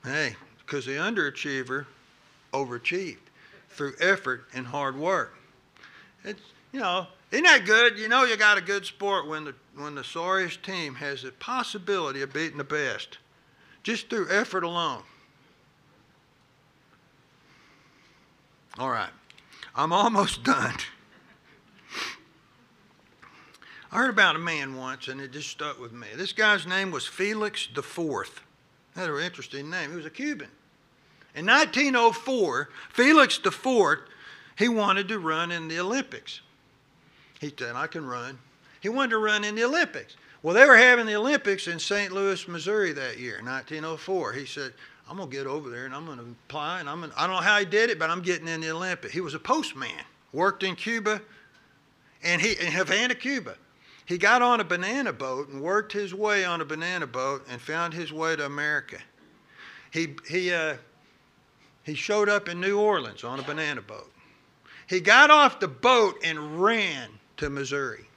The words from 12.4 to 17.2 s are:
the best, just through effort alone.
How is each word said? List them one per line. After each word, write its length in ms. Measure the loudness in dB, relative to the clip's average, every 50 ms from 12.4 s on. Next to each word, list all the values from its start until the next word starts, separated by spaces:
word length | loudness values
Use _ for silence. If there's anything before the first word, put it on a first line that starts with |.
| -4 -4 -6
the 80 | -8 -6
best, 540 | -4 -2 -2 -2 -2 -4 -6 -10 -14 -16 -20 _ _ _ _ _ _ _ _ _ _ -20 _
just 260 | _ -6 -6 -6 -6 -6
through 220 | -4 -4 -2 0
effort 340 | 0 0 0 0 -4 -4 -4
alone. 380 | -4 -4 -4 -4 -4 -6 -8 -14 -20 -20 _ _ _ _ _ _ _ _ _ _ _ _ _ _ _ _ _ _ _ _ _ _ _ _ _ _ _ _ _ _ _ _ _ _ _ _ _ _ _ _ _